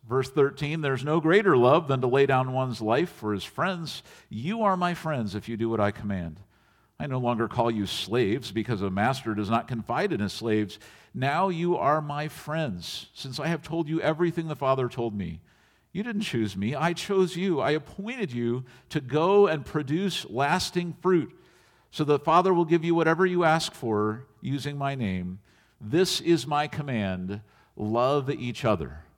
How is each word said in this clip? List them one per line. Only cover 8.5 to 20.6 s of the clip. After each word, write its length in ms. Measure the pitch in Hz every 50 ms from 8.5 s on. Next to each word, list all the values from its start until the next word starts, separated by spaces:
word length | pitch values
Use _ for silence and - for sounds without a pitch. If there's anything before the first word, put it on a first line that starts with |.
because 300 | 95 113 107 - 123 90
a 80 | 98 98
master 440 | 92 95 104 120 135 131 - 113 110
does 160 | 101 107 98
not 160 | 117 117 113
confide 460 | - 127 117 101 - 117 139 185 208
in 80 | 160 -
his 120 | 104 190
slaves. 460 | - - 113 120 107 107 107 95 - - - - - - - _
Now 360 | _ 123 127 139 143 165 190 196
you 280 | 180 160 170 175 180
are 260 | - - 139 147 156
my 260 | 151 147 143 147 151 156
friends, 800 | - - - - 151 165 160 131 92 87 82 - - - - - _
since 260 | - - 135 127 156
I 60 | 147
have 160 | 160 170 156
told 260 | - - 160 165 165 147
you 120 | 160 160
everything 480 | 92 143 160 151 175 170 160 170 165 160
the 80 | 151
Father 320 | 139 143 131 135 131 127 123
told 260 | - - 117 117 104
me. 260 | 101 92 82 82 80 _ _ _ _ _ _ _ _ _ _
You 100 | _ 175
didn't 200 | 214 240 226 202
choose 340 | 220 - - 123 110 104 98
me, 180 | 92 101 110 143
I 180 | 139 156 170
chose 440 | 170 165 - - 202 196 185 175 -
you. 240 | 165 185 196 170 143
I 100 | 92 127
appointed 640 | 151 156 151 - - - 196 214 254 262 220 143
you 320 | 120 120 120 117 120 127 127 - - - _ _
to 100 | - 156
go 460 | 135 123 135 151 160 185 202 208 202
and 180 | 180 160 151 131
produce 640 | - - 156 147 127 147 175 196 190 - - - -
lasting 680 | 104 120 139 143 165 185